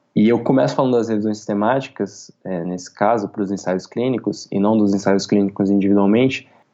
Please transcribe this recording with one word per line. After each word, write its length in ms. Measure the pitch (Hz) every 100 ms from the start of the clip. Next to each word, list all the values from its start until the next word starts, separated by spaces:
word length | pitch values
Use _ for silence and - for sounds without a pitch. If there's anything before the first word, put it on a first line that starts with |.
| _
E 140 | - 107
eu 100 | 117
começo 360 | 120 131 139
falando 220 | - 131 120
das 120 | 107
revisões 300 | 107 107 107
sistemáticas, 920 | - 101 107 135 139 - 98 - - _
é, 200 | 95 90
nesse 280 | 87 90 -
caso, 360 | - 104 113 98
pros 220 | - 98
ensaios 360 | 95 - 95 -
clínicos, 640 | - 123 120 104 104 -
e 80 | 98
não 180 | 101 110
dos 180 | 104
ensaios 320 | 98 98 98 -
clínicos 440 | 104 98 101 98
individualmente, 800 | 101 98 101 98 113 135 135 - _ _